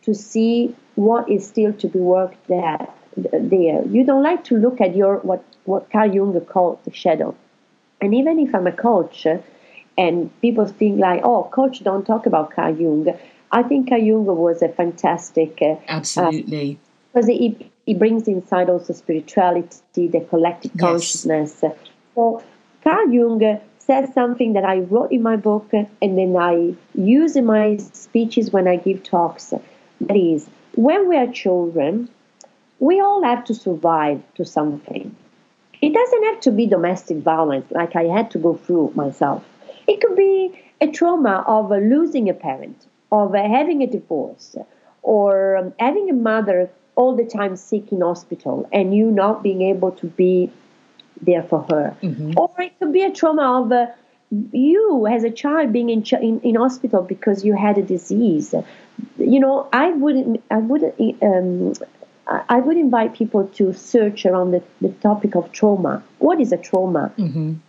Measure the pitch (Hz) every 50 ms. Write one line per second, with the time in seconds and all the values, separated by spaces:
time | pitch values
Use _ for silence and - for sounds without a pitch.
0 | - - 208 202 - - - 220 226 226 233 240 240 240 - - _ _ - -
1 | 202 220 233 233 233 - 208 196 196 - - 226 214 214 208 - - - - 185
2 | 180 180 180 185 185 185 - - _ - 180 180 175 165 151 - - - - -
3 | _ - - - 185 - - - - - 190 185 175 160 151 160 - 185 196 233
4 | 262 262 269 269 277 311 359 349 - - 247 220 208 247 254 - 214 180 175 196
5 | 202 196 202 190 - 180 180 185 - _ - _ - 190 190 - - - - 214
6 | 214 208 190 196 196 202 185 170 170 - - 185 180 170 - - - - - -
7 | - 180 160 151 - - - - _ _ _ _ _ _ _ _ _ _ _ -
8 | - 196 214 254 269 320 330 320 285 254 - 190 180 180 175 - - 240 226 185
9 | 160 - - - - 160 160 185 - - - _ _ _ - - _ _ - -
10 | 185 165 165 175 160 160 - - - 240 233 226 208 208 - - 220 208 202 202
11 | 190 185 175 170 - 240 240 196 170 - - 262 269 269 254 - - 196 190 196
12 | 196 - 220 220 - 233 190 156 151 156 - - 165 160 160 156 170 160 151 151
13 | 156 180 - - - - - _ _ - - 233 247 254 285 277 254 254 254 233
14 | 220 214 220 220 214 196 180 165 170 170 165 170 170 165 165 - 175 170 165 -
15 | - 160 170 165 - - - 165 160 156 160 - 160 151 156 151 - - 160 160
16 | - - - 180 180 165 156 156 - - 156 151 143 139 147 - _ _ _ _
17 | _ _ - 247 226 220 240 - 247 226 - - - - _ _ - - 208 175
18 | 220 226 226 226 220 220 196 180 180 - 196 180 180 180 180 170 175 - 180 -
19 | _ - 165 160 151 - - 214 185 180 175 175 170 175 - - _ _ - 180
20 | 175 170 175 165 165 - - 165 165 175 170 - - - - 170 175 175 170 170
21 | 170 - - - - 170 156 156 151 151 - - - 156 156 - - - _ _
22 | _ _ - 233 233 226 226 226 - - _ _ _ _ _ _ - 311 320 -
23 | 440 285 240 240 233 233 226 214 220 214 208 208 - - _ _ - - 262 269
24 | 269 262 - 254 247 240 247 240 254 247 214 196 190 190 190 185 180 175 202 240
25 | 269 - 269 247 226 226 226 208 202 214 208 214 208 - - 208 208 208 - -
26 | 214 196 185 185 185 185 180 180 170 175 170 170 170 175 180 - _ _ - 208
27 | 185 202 240 285 330 320 294 277 240 226 214 214 214 214 208 202 196 - - -
28 | - - - 226 233 226 - 240 214 - - 190 180 180 180 175 - 190 190 185
29 | - - - 175 170 160 - - - - - - - - - _ _ _ _ -
30 | - - 202 208 180 165 160 147 - - - _ _ _ - - 226 277 330 403
31 | 392 359 349 285 247 240 247 - - 196 180 180 175 170 165 160 139 151 190 226
32 | 240 240 _ _ _ _ _ _ - - _ _ _ _ _ - 254 294 359 392
33 | 392 403 403 403 330 240 240 240 247 - 220 220 - 196 175 156 165 170 165 156
34 | 151 147 147 131 - _ _ - - - - 156 151 151 147 147 - - - -
35 | - - - - _ _ _ _ _ _ _ _ _ _ _ - - 302 302 453
36 | 494 494 508 440 427 440 415 - - 269 214 202 240 214 202 175 165 175 185 180
37 | - - 170 151 143 160 160 160 160 151 139 135 123 - - 170 170 170 - 175
38 | 165 170 180 214 233 - - 170 160 170 165 170 - - 175 170 151 - - -
39 | 143 139 135 - 156 139 139 - - - _ _ - - - - - - 415 403
40 | - 466 370 381 392 392 392 381 381 370 - - - _ _ - 302 302 - -
41 | 330 339 359 330 269 214 190 185 - - 214 214 208 190 208 196 202 220 254 302
42 | 339 302 294 269 220 190 175 - - 151 131 135 143 - - _ _ _ _ _
43 | _ - 208 214 208 196 190 202 202 208 220 262 302 339 330 277 262 214 - 196
44 | - - 170 143 123 - - - - - - - - _ _ _ _ _ _ _
45 | - - 220 208 202 202 196 190 196 196 190 190 185 185 - - 226 254 311 415
46 | 403 370 285 240 226 220 220 220 214 196 185 180 180 180 - _ _ _ - -
47 | 247 254 254 214 233 233 - 208 202 196 185 185 - - 220 208 202 - 208 180
48 | 175 170 175 170 - - 170 - - 135 123 - - - - 202 190 185 196 208
49 | 220 226 214 196 190 208 220 214 202 202 190 185 185 190 196 185 175 156 - -
50 | - 165 - - 185 180 185 180 180 - - - _ _ _ _ _ _ _ _
51 | - _ - - - 175 175 165 - - 170 151 143 - 160 151 147 143 147 -
52 | - 175 131 131 151 151 165 - 330 349 - 359 359 349 _ - 370 302 277 370
53 | 392 381 381 - 330 320 311 311 285 254 247 262 240 214 247 240 240 240 - _
54 | _ _ _ _ _ - 214 208 - - - 247 262 294 339 415 440 427 320 254
55 | 214 208 240 233 220 226 226 - - 285 302 320 302 240 214 240 233 233 226 220
56 | 208 - 254 - 233 226 226 220 - 240 220 226 240 262 254 - - 226 - 190
57 | 180 180 190 - - 214 196 202 196 214 208 196 208 208 202 202 185 190 185 175
58 | - - 190 208 240 214 165 151 - - - - - - - - - - _ -
59 | - - - - - - 240 277 269 269 277 - - - - 247 302 370 339 285
60 | 269 302 277 262 254 - 226 220 - - 220 220 220 226 277 320 320 - - -
61 | 226 220 - - - 208 190 185 185 180 180 180 - 175 - - - - _ -
62 | - _ _ _ - - - - - - 240 247 254 294 330 339 311 254 240 233
63 | 220 226 - - 226 214 - 208 196 196 - - 202 185 190 - - - - 233
64 | 214 208 208 - - 190 180 185 185 185 180 180 175 - _ - 190 190 190 -
65 | - 208 208 208 - 208 - 175 170 - - - 214 208 202 190 170 139 135 135
66 | - _ _ - - 302 359 330 254 - 180 165 - - - 185 185 185 175 147
67 | 143 - - - 196 160 131 160 156 156 160 156 _